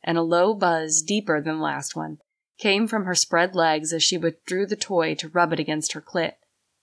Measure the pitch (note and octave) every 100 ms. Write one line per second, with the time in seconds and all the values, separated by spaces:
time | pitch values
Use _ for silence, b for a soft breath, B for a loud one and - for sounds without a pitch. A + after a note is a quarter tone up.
0 | - E3+ E3 E3+ F#3 G#3+ F#3 E3 D#3+ D#3+
1 | D#3+ G#3 G#3 D3+ D#3 D#3 D#3 C#3 C#3+ D#3+
2 | D#3 D3+ _ _ _ - G#3 G3 A3 A3
3 | F#3 F3 - E3+ F#3 F#3 E3 D#3 D#3 E3
4 | - F3+ E3 D#3+ - F3+ G3 G#3 - F3+
5 | D#3+ D3+ D#3+ F3 E3+ D#3+ D3+ D#3 D3+ D#3
6 | - F3+ D#3+ - _ _ _ _